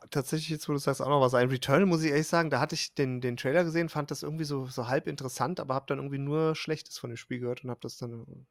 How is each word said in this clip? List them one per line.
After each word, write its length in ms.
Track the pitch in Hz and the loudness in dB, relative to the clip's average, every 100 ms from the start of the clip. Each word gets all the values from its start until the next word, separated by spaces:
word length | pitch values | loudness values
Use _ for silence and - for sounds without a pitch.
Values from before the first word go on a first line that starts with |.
| - | -6
tatsächlich 380 | 147 131 160 156 | -4 -2 -4 -4
jetzt, 180 | 156 - | -6 -2
wo 40 | |
du 60 | 143 | -2
sagst, 220 | 143 135 | 0 0
auch 80 | 131 | 2
noch 120 | 143 | 6
was 140 | 127 | 6
ein. 140 | 123 127 | 6 4
Returnal, 380 | 131 - 143 196 | 2 4 4 6
muss 160 | 165 | 4
ich 80 | 160 | 2
ehrlich 160 | 147 156 | 2 2
sagen, 240 | 170 160 | 2 2
da 100 | 135 | 2
hatte 140 | 151 | 0
ich 200 | 160 - | -2 -6
den, 260 | - 135 123 | 0 0 0
den 160 | 127 120 | -2 -2
Trailer 280 | 131 160 | 2 4
gesehen, 240 | 170 165 165 | 4 2 0
fand 220 | 156 147 | -2 -4
das 120 | 139 | -4
irgendwie 220 | 147 156 | -6 -4
so, 220 | 151 143 131 | -4 -4 -4
so 220 | 131 117 | -4 0
halb 180 | 139 - | 0 0
interessant, 540 | 143 131 - 131 180 | -6 -6 -2 -2 -2
aber 140 | 131 | -2
hab 120 | 131 - | -4 -2
dann 120 | 139 | -4
irgendwie 200 | 139 139 | -4 -4
nur 360 | 139 151 160 | -2 0 0
Schlechtes 440 | 156 - 156 - - | 0 -4 -6 -6 -12
von 120 | 123 | -10
dem 60 | 117 | -10
Spiel 240 | - 127 | -8 -6
gehört 240 | 120 127 | -4 -4
und 60 | 127 | -6
hab 100 | 120 | -8
das 160 | 123 - | -10 -10
dann 500 | 123 117 113 131 131 | -10 -12 -16 -20 -20